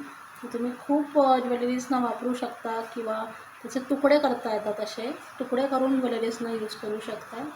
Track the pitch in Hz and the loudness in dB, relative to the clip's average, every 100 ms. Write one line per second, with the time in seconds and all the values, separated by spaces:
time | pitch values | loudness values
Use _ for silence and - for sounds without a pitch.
0 | - - - - 240 233 240 247 - 294 | -4 -14 -18 -14 -8 -4 -4 -4 2 2
1 | 285 302 269 254 247 240 247 254 - 262 | 4 6 6 6 4 0 0 0 0 2
2 | 240 220 247 247 240 - 226 226 226 233 | 2 0 -2 -2 -4 -6 -6 -4 -4 -6
3 | 226 220 220 - - - 233 262 - 277 | -4 -2 -4 -10 -16 -14 -8 -6 -2 2
4 | 277 294 285 240 233 214 208 208 214 - | 6 6 6 2 0 -2 0 -2 -4 -6
5 | 233 294 - - 262 254 269 262 262 262 | -6 -8 -12 -8 -2 2 2 2 4 4
6 | 247 226 226 233 233 226 214 - 214 214 | 2 0 0 -2 -2 -2 -4 -6 -6 -6
7 | - 214 - 226 294 | -6 -8 -8 -8 -8